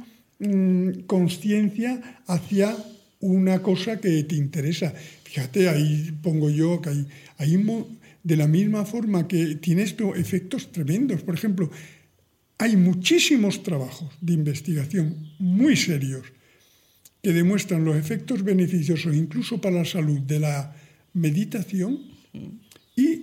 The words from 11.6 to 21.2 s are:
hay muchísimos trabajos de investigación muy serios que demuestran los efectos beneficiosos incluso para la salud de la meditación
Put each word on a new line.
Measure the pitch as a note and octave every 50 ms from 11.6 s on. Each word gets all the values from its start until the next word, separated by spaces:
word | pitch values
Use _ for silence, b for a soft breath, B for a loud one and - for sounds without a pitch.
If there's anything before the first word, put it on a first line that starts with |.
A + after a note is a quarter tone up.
| F3+ C#3+ B B B B B B B B B _ _ _ _ _ _ _ _
hay | - G#3+ A#3 A3
muchísimos | F#3+ F3 F#3 F3+ F#3 F3+ - E4 F4 - - D4+ B3 G#3 G3 F3+ - -
trabajos | G3 E3 C#3 C3 B2+ - - E3 C#3 - - F3+
de | E3+ F3
investigación | D#3 D3+ D3 C#3 - - F#3+ E3 D3 C3+ D3 - F#3+ D#3+ D#3 E3+ - - - - -
muy | F#3+ F3+ F3+ G3+ C4 D#4 A#3
serios | - - - D#3 C#3 C3+ C3+ C3+ B2+ B2 - b b b b b b b b b b b b b b b - _ _ -
que | G3+ E3
demuestran | E3+ F3 F3+ G#3 G3+ - - F3+ D#3+ D#3+
los | D#3+ D#3
efectos | D3+ D3+ - D#3 - - - B3+ G3+ F#3+
beneficiosos | G#3 G3 F#3 F3+ D#3 F#3 F3 D3 C#3+ E3+ D3 - E3+ D3
incluso | D3+ E3 D#3+ D#3 B3 G#3+ - A#3 F3+
para | - G3 F3+
la | F3 E3
salud | - - D#3+ D#3 D3+ D3 C#3
de | C3+ C3 D3+ D3+
la | D3+ D3+ C#3+ C#3 C#3 B B B B B B B B B -
meditación | F3+